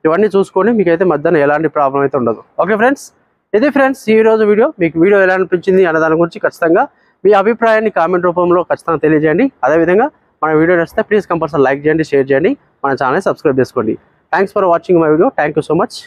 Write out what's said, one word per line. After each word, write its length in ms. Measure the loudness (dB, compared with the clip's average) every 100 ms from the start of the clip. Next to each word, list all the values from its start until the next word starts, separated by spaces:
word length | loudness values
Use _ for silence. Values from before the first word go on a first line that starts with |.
| 0
ఇవన్నీ 220 | 0 0
చూసుకొని 360 | -2 -2 -2 0 0
మీకైతే 260 | 0 0 0
మధ్యాహ్నం 280 | 0 0 0 0
ఎలాంటి 220 | 0 -2 -2
ప్రాబ్లం 240 | -2 0 -2
అయితే 100 | -2
ఉండదు. 200 | -4 -6 -10 -6
ఓకే 120 | -2 0
ఫ్రెండ్స్, 240 | 0 -2 -10 _ _ _ _ -2
ఇది 120 | 0 0
ఫ్రెండ్స్ 260 | -2 -2 0 2
ఈ 20 | 2
రోజు 140 | 2 2
వీడియో. 180 | 2 0 -2
మీకు 140 | -4 0
వీడియో 160 | 2 4 2
ఎలా 100 | 0
అనిపించింది 460 | -2 -2 0 2 2
అనే 100 | 0
దాని 140 | 0 0
గురించి 200 | -2 -2
ఖచ్చితంగా 400 | -6 -2 0 0 -2 _ _ _
మీ 80 | 0 2
అభిప్రాయాన్ని 520 | 0 0 0 0 0 -2
కామెంట్ 260 | -2 -2 -2
రూపంలో 340 | -2 0 0 0
ఖచ్చితంగా 300 | -6 -4 -2 0
తెలియజేయండి. 400 | 0 0 0 -2 _ -2
అదేవిధంగా 420 | 0 2 0 0 _ _ _
మన 80 | -2 0
వీడియో 160 | 2 0
నచ్చితే 220 | -2 -4 -2
ప్లీజ్ 180 | -4 -2
కంపల్సరీ 300 | -4 -2 0 0
లైక్ 120 | 0 -2
చేయండి, 200 | -2 0
షేర్ 160 | -2 0
చేయండి, 200 | 0 0 -4 _ _
మన 80 | -6 -2
ఛానల్ 240 | -2 -2 -2
సబ్స్క్రైబ్ 320 | -2 -2 0
చేసుకోండి. 340 | -2 -2 -4 -6 _ _ _
Thanks 200 | -4 -2 -2
for 60 | 0
watching 260 | 0 0 0
my 80 | 2
video. 160 | 2 0 0
Thank 160 | -4 -4
you 80 | -2
so 60 | -4
much. 120 | -4 -8